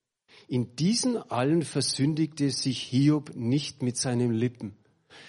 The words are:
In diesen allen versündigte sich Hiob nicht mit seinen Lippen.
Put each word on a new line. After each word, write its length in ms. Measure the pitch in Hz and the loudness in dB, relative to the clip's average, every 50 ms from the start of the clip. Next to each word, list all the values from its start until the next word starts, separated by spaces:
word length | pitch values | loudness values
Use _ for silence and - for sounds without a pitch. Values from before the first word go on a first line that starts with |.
| _ _ _ _ _ _ - - - | _ _ _ _ _ _ -20 -20 -8
In 300 | - 123 123 113 - - | -4 -2 -2 -2 -4 -4
diesen 400 | - 156 196 240 - - 254 233 | 0 0 0 2 2 0 -2 -2
allen 460 | - - - 117 120 127 143 165 175 | -2 -4 -4 -2 0 2 2 2 2
versündigte 880 | 143 - - 143 127 - - - 135 156 156 151 160 156 156 - 143 139 | 0 0 -2 -2 -2 -2 0 0 0 2 2 0 -2 -2 -2 -2 -2 -2
sich 320 | 131 - - 135 120 - | -2 -2 -2 -2 -4 -4
Hiob 520 | - - 123 131 139 147 151 147 147 - - | -6 -2 2 4 4 6 4 2 0 -6 -8
nicht 480 | - 117 117 135 151 143 - - - | -6 -2 0 0 0 -2 -4 -8 -4
mit 140 | 127 123 123 | -4 -4 -2
seinen 380 | - - 131 120 120 123 120 113 | -2 -2 -2 0 0 2 2 2
Lippen. 420 | 113 120 120 120 - 113 101 101 - _ _ _ _ _ _ - - - | 0 0 -2 -2 -6 -10 -12 -12 -16 _ _ _ _ _ _ -20 -20 -20